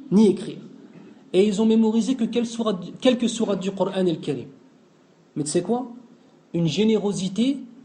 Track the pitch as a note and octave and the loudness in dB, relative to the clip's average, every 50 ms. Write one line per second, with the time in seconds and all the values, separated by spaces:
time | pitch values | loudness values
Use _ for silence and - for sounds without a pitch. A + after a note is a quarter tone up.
0 | - - E3+ G3+ A3 G3 E3 - - - - - - - - - - - - - | -4 2 4 6 6 6 4 2 -4 -12 -12 -14 -18 -20 -20 -20 -20 -20 -20 -20
1 | - - - - - - - F3+ G3+ G#3+ G3 F#3+ A3 A3 A3 A3+ A3 A3 A3 A3+ | -20 -20 -20 -20 -10 0 2 2 4 4 2 2 2 4 4 4 4 4 2 2
2 | G#3 B3+ C4 - A3+ - - A#3+ A#3 A#3 - - A3+ G#3+ G3+ F3 - - - - | 0 0 0 0 -2 -2 0 -2 -4 -2 -4 -4 -2 -2 -2 -4 -6 -12 -8 0
3 | - B3+ B3 A#3 A#3+ G#3+ - - A3 F#3+ G3+ F#3 F#3 F#3+ F#3+ - F#3 F#3+ F#3+ F#3+ | 2 2 2 2 0 -2 -2 -2 -2 -2 -2 -2 -4 -4 -2 -2 -2 -2 0 0
4 | F#3 F3+ D#3+ - - D#3 C#3 A#2+ A2+ - - - - _ _ _ _ _ _ _ | 0 0 0 -2 -4 -6 -6 -6 -8 -12 -18 -20 -20 _ _ _ _ _ _ _
5 | _ _ _ _ _ _ _ D3+ C#3+ - - F3+ F3 F#3 A#3 B3 C4+ - - - | _ _ _ _ _ _ _ -6 -4 -2 -2 -2 0 0 -2 -4 -4 -8 -14 -18
6 | - - - - _ _ _ _ _ _ - E3+ E3+ D#3 C#3 F#3+ A3 A3 A3 G3+ | -20 -20 -20 -20 _ _ _ _ _ _ -2 -2 0 0 0 2 2 2 2 2
7 | F3 G3+ F#3+ D#3+ F#3+ F#3 - A3 A#3 C4+ C#4+ - - - - - | 0 -2 -2 -4 -4 -4 -2 0 0 0 -2 -4 -8 -14 -18 -20